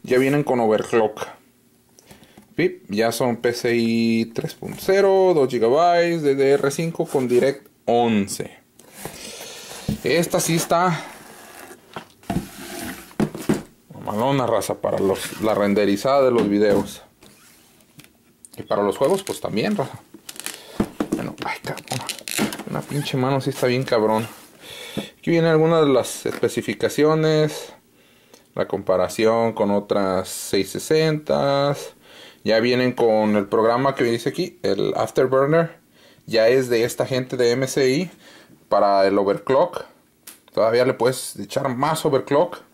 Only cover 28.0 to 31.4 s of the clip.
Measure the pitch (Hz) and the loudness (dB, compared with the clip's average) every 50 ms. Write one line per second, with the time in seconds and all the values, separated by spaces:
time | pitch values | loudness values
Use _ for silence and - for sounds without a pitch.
28 | _ _ _ _ _ _ - _ _ _ _ 95 - - - 95 95 - 92 92 | _ _ _ _ _ _ -20 _ _ _ _ -6 -4 -4 -4 -6 -2 0 0 2
29 | 90 90 - - 110 110 113 117 117 113 110 - 107 101 101 101 101 - - 104 | 0 -2 0 0 2 2 2 2 0 0 0 0 0 2 2 0 0 0 -2 0
30 | 98 95 95 92 95 - - - - - - 101 92 - - 95 - - 156 156 | 0 0 0 -2 -2 -4 -10 -12 -6 -2 -2 -2 -2 -2 -6 -10 -2 0 0 2
31 | 160 160 156 151 151 - 143 143 | 2 2 0 -2 -2 -2 0 0